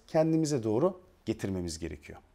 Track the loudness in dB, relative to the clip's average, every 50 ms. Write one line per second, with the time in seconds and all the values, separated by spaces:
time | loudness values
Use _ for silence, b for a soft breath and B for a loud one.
0 | _ -2 2 2 4 4 4 2 2 2 0 0 0 2 2 4 2 2 0 -2
1 | -16 -20 _ _ -6 -6 -4 -2 -2 -4 -2 -2 -4 -4 -6 -6 -8 -8 -10 -10
2 | -14 -18 -20 -20 -20 _